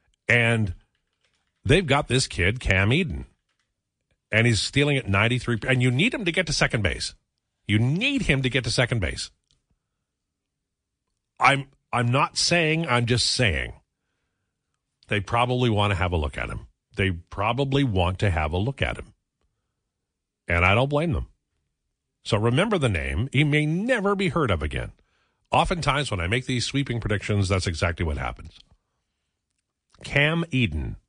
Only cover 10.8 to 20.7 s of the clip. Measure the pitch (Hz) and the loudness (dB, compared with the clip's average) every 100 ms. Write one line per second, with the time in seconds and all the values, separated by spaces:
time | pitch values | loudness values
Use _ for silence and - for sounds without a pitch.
10.8 | _ _ _ _ _ - 123 139 135 _ | _ _ _ _ _ 2 4 4 -2 _
11.8 | _ 120 120 131 165 - - 175 156 160 | _ -2 0 2 0 0 0 2 2 0
12.8 | 170 123 117 120 - - 120 69 60 - | 0 0 2 0 0 0 0 0 -6 -12
13.8 | _ _ _ _ _ _ _ _ _ _ | _ _ _ _ _ _ _ _ _ _
14.8 | _ _ _ 104 101 117 123 127 123 104 | _ _ _ -6 -2 0 0 2 2 2
15.8 | 101 92 90 87 71 - 58 55 - _ | 2 0 0 -2 -2 -6 -8 -8 -12 _
16.8 | _ - 95 85 - - 104 123 139 135 | _ -4 -2 -2 -8 -4 -2 -2 0 0
17.8 | 139 95 87 92 107 80 78 87 110 139 | 0 2 0 0 -2 0 -2 -2 -4 -4
18.8 | 62 55 - _ _ _ _ _ _ _ | -4 -6 -12 _ _ _ _ _ _ _
19.8 | _ _ _ _ _ _ - 85 90 | _ _ _ _ _ _ -2 2 4